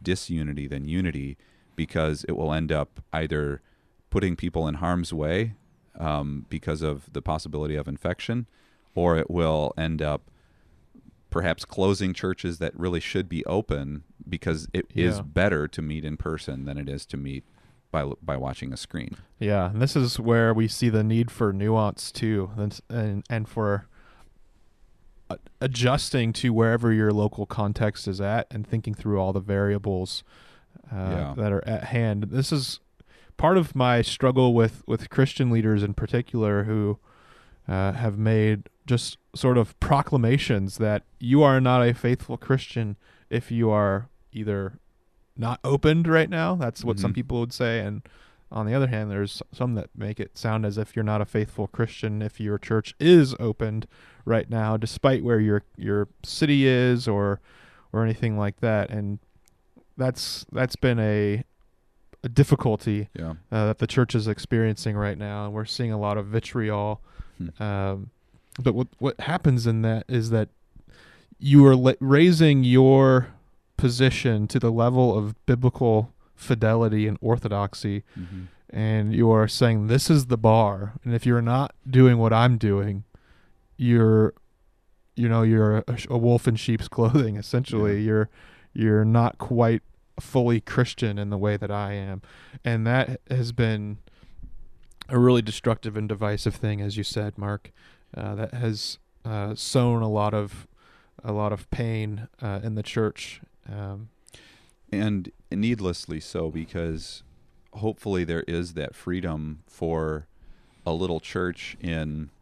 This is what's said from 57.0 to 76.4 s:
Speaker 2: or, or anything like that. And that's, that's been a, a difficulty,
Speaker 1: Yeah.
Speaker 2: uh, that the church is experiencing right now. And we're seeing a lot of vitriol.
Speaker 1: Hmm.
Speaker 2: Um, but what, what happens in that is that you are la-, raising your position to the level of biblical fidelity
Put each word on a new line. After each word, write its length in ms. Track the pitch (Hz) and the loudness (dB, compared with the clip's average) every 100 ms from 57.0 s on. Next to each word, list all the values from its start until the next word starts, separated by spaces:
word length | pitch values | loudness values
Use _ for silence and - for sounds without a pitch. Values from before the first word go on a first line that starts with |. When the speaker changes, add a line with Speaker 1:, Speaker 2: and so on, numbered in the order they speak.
| 120 | 0
Speaker 2:
or, 340 | 101 101 101 _ - - _ _ | 0 0 -2 _ -20 -20 _ _
or 100 | 110 | -2
anything 340 | 113 107 117 104 | 0 0 -2 0
like 220 | 101 - | -2 -2
that. 300 | 117 107 - | 0 0 -2
And 300 | 104 101 104 - _ _ _ _ _ _ - | -4 -6 -8 -12 _ _ _ _ _ _ -4
that's, 480 | 127 123 - - - | -4 -4 -8 -10 -8
that's 260 | - 127 - | -4 -4 0
been 220 | 127 117 | 0 2
a, 460 | 107 104 104 107 - _ _ _ _ _ _ _ | 2 2 0 -2 -6 _ _ _ _ _ _ _
a 40 | 123 | 0
difficulty, 800 | 117 139 147 120 107 113 104 101 | 4 4 4 2 -2 -2 -4 -6
Speaker 1:
Yeah. 200 | - 82 80 - | -8 -10 -10 -6
Speaker 2:
uh, 140 | 110 107 | -2 0
that 120 | 107 | 0
the 80 | 120 | 0
church 300 | 135 123 117 | 2 2 0
is 100 | 107 | -2
experiencing 680 | 104 - 117 113 107 113 104 | -4 -2 0 0 -2 -4 -2
right 200 | 104 98 | -4 -4
now. 280 | 104 104 | -8 -8
And 100 | 104 | -8
we're 100 | 107 | -8
seeing 280 | 110 - 117 | -8 -6 -4
a 60 | 107 | -2
lot 200 | 104 104 | -2 -2
of 80 | 101 | -2
vitriol. 720 | 110 - 123 107 104 104 104 - - - - | -4 -4 -4 -2 -2 -4 -6 -12 -20 -18 -12
Speaker 1:
Hmm. 240 | 85 - | -12 -8
Speaker 2:
Um, 480 | 104 101 98 98 98 - _ _ _ - | -4 -2 -4 -6 -10 -18 _ _ _ -4
but 120 | 127 | -2
what, 140 | 113 127 _ | -2 -4 _
what 220 | 135 - | -6 -4
happens 460 | - 175 151 123 117 | -4 0 2 2 2
in 140 | 113 | 2
that 220 | 113 113 - | 0 -2 -2
is 200 | 127 113 | -2 0
that 180 | 113 104 _ _ - - - - - _ - | 0 -2 _ _ -20 -20 -20 -20 -20 _ -6
you 260 | 139 143 139 | 8 12 12
are 100 | 131 | 10
la-, 180 | 127 - | 6 2
raising 640 | 135 143 175 160 156 139 | 4 6 8 8 6 6
your 640 | 127 127 131 135 135 127 123 - _ _ _ - | 6 8 8 8 8 6 2 -8 _ _ _ -2
position 680 | 131 120 131 - 123 110 104 | 0 2 2 2 0 0 0
to 100 | 131 | 0
the 120 | 117 | 0
level 460 | 113 120 127 123 104 | 2 2 4 4 4
of 180 | 104 - - | 2 -4 0
biblical 640 | 123 127 - 120 110 110 - _ | 2 2 2 4 4 2 -6 _
fidelity 720 | - | -14